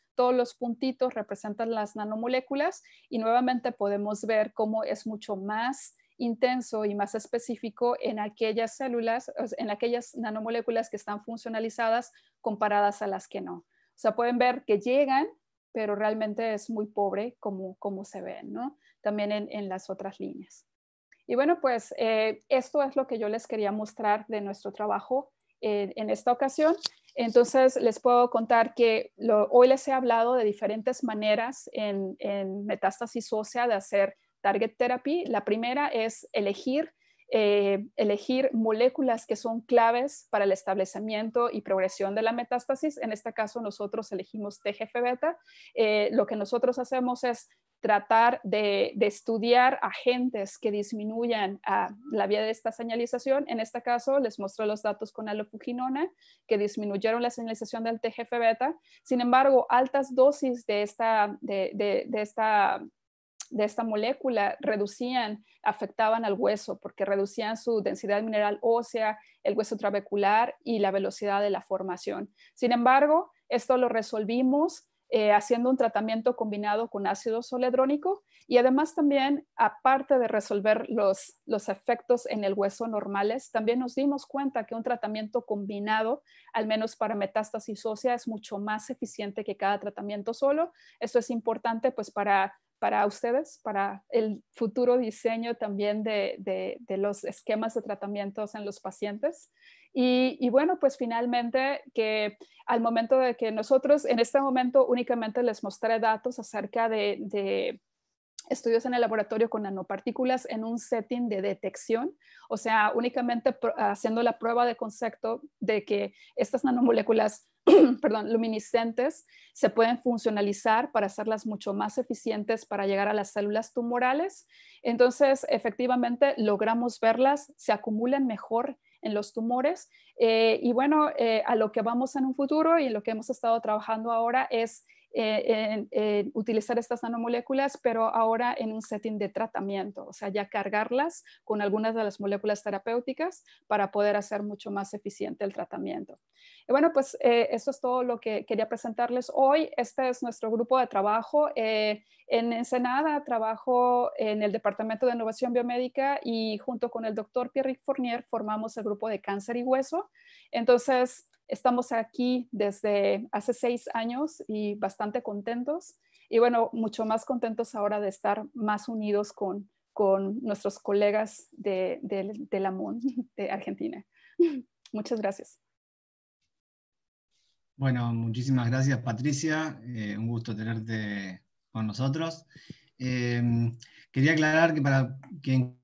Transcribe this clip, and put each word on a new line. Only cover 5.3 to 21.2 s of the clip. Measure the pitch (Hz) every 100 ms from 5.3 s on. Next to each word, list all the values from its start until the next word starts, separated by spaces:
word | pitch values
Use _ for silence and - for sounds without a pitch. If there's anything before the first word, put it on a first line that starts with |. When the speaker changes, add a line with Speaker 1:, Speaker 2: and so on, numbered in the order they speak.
Speaker 1:
más | 196 196 214 240 277 - _ _ _
intenso | 240 233 247 254 226 220
y | 214
más | 202 202
específico | 220 - 240 233 220 226 - 240 240
en | 226 214
aquellas | 208 - 220 214 226 -
células, | 269 240 226 233 - -
o | 247
sea, | -
en | 214
aquellas | 208 240 240 240 -
nanomoléculas | 226 214 220 233 226 226 226
que | 202
están | - 208
funcionalizadas | 226 226 233 220 226 220 226 226 240 _ _ _
comparadas | 226 208 214 208 202 202
a | 202
las | 196 -
que | 202
no. | 185 175
O | _ _ _ _
sea, | 220
pueden | 220 240 240
ver | 247 247
que | - 208
llegan, | 208 262 277 262 392 - _ _ _
pero | 233 208
realmente | 202 214 220 214 208 226
es | 214 214
muy | 220 208
pobre | 214 202 196 233 -
como, | 214 190 190 190
como | 202 196
se | 208 196
ven, | 185 180 -
¿no? | 208 262 - _ _
También | 208 208 208
en, | 208 208
en | 214 202
las | 185 -
otras | 190 196 -
líneas. | 196 - 190 - _ _ _ _ _ _